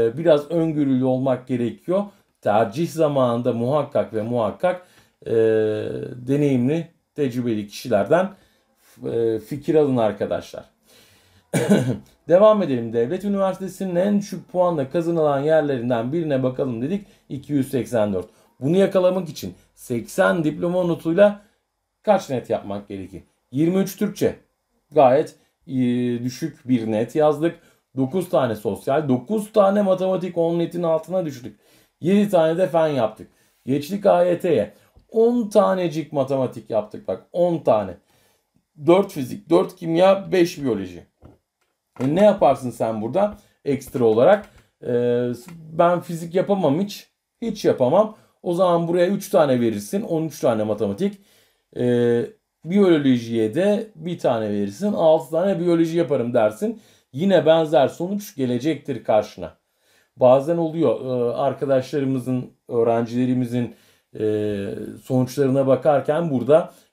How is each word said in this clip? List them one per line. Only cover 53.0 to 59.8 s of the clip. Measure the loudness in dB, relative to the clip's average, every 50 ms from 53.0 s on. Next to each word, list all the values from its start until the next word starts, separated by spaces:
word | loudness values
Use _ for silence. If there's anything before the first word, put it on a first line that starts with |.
| 4 2 2 2 0 -2 -2 0 0 0 0
de | 0 0 0 0 -2 -4 -8 -14
bir | -12 -10 -10 -6 -2
tane | 0 0 0 0 -2 -2
verirsin. | -2 -2 -4 -4 -4 -4 -4 -2
Altı | 0 2 4 4 4 2 0 -2
tane | -2 -2 0 0 0 0
biyoloji | 0 2 2 2 2 2 0 -2
yaparım | 0 0 0 -2 -2 0 2
dersin. | 2 2 2 0 -2 -6 -6 -6 -8 -14 _ _ _ _ _
Yine | -6 -2 0 2 2 4 4
benzer | 4 4 4 2 2 4 4 2 2
sonuç | 0 -4 -6 -6 -6 -8 -8 -10 -6
gelecektir | -4 -2 -2 -2 -2 -2 -2 -4 -4 -6 -8 -8 -6 -2
karşına. | 0 2 2 0 -2 -6 -14 -14 -14 -14 _ _ _ _ _